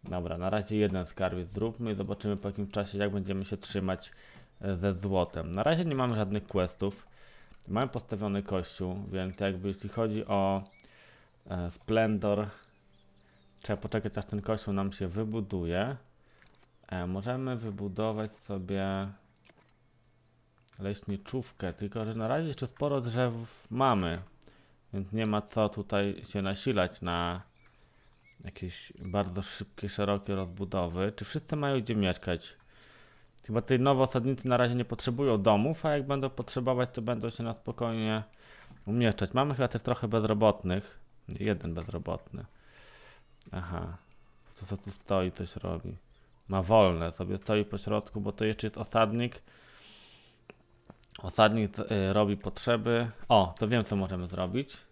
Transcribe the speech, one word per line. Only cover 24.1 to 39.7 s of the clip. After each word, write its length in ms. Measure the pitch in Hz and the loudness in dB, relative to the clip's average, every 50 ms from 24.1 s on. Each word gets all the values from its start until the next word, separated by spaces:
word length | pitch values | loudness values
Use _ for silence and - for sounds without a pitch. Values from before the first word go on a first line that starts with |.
| 82 87 92 - - - - - - - _ _ - _ _ _ - | -2 -4 -6 -12 -20 -20 -20 -20 -20 -20 _ _ -20 _ _ _ -6
więc 180 | 98 95 95 | -6 -6 -4
nie 140 | 107 110 110 | -2 0 0
ma 160 | 107 104 104 | 2 2 0
co 260 | - - - 113 107 101 | -2 -2 0 2 2 2
tutaj 540 | - 107 98 - 107 101 101 101 98 - - | 0 -4 -4 0 0 2 2 0 -2 -6 -10
się 180 | - - 101 | -6 -4 -2
nasilać 600 | 95 95 98 98 - 127 120 101 90 90 - - | 0 0 -2 0 0 2 2 4 2 2 0 -4
na 400 | 92 85 85 85 87 87 87 92 - - _ - - - _ - - _ _ _ _ - - _ _ - - - 85 | -2 0 0 0 0 0 -2 -4 -8 -14 _ -20 -20 -20 _ -20 -20 _ _ _ _ -20 -20 _ _ -20 -20 -16 -16
jakieś 480 | 92 - - 92 90 - - - - - - | -14 -12 -10 -10 -10 -10 -12 -16 -16 -16 -12
bardzo 440 | 82 90 90 101 98 92 90 98 | -8 -2 0 0 0 0 -2 -6
szybkie, 460 | 90 - - - 101 - - - - 101 | -6 -6 -8 -10 -12 -12 -10 -8 -8 -6
szerokie 460 | - - 101 98 101 101 101 - 101 | -2 0 2 2 2 0 0 -2 -2
rozbudowy. 760 | 95 95 85 87 98 98 87 - 95 87 85 82 90 95 107 107 | -2 -4 -6 -6 -8 -6 -2 0 0 0 0 0 0 -2 -2 -2
Czy 80 | - 101 | -6 -10
wszyscy 320 | - - 156 - - 165 | -6 -6 -8 -4 -4 -4
mają 240 | 151 147 139 139 131 | -2 0 0 0 0
gdzie 160 | 107 - 117 | 0 0 2
mieszkać? 600 | 107 98 92 87 - - 92 87 80 - - - - - - - - - - - - - - - - - - _ - - | 2 4 2 2 0 -2 -2 -2 -2 -4 -12 -20 -20 -20 -20 -20 -20 -20 -20 -20 -20 -20 -20 -20 -20 -20 -20 _ -18 -8
Chyba 160 | - 107 117 | -2 -2 -2
tej 180 | 117 - 131 120 | 2 4 4 4
nowi 200 | 127 139 139 131 | 6 6 6 6
osadnicy 480 | 135 127 - 127 113 131 135 - - 131 | 4 4 2 0 0 0 -2 0 2 2
na 80 | 123 | 4
razie 180 | 120 123 120 123 | 4 4 4 4
nie 100 | 123 117 | 0 0
potrzebują 580 | - 117 - - 131 120 127 143 135 113 104 | -2 -4 -4 -2 -2 0 2 2 4 4 6
domów, 440 | 95 113 104 101 110 151 160 - - | 6 6 6 6 6 2 0 0 0
a 40 | 156 | 0
jak 160 | 147 143 131 | 2 2 0
będą 240 | 139 139 139 131 131 | 0 0 0 0 -2
potrzebować, 580 | 127 - 123 - - 135 120 131 127 123 127 123 | -4 -6 -8 -4 -4 0 2 2 2 2 2 0
to 100 | - 127 | -2 -4
będą 280 | 110 117 120 110 104 117 | -2 -2 -2 0 -2 -6
się 120 | - - | -4 -4
na 120 | 117 113 110 | -6 -6 -6
spokojnie 680 | - - - 117 - 120 117 113 113 110 110 110 110 107 - - - - - - - - - - - - | -6 -8 -8 -4 -2 -2 -2 0 0 0 0 0 -2 -2 -8 -16 -20 -20 -20 -20 -20 -20 -20 -20 -12 -4
umieszczać. 480 | 98 110 123 120 113 104 - 104 - - | -2 2 4 6 4 4 4 0 2 4
Mamy 200 | 123 139 147 139 | 2 4 4 4
chyba 140 | 123 127 | 2 2
też 140 | 120 | 2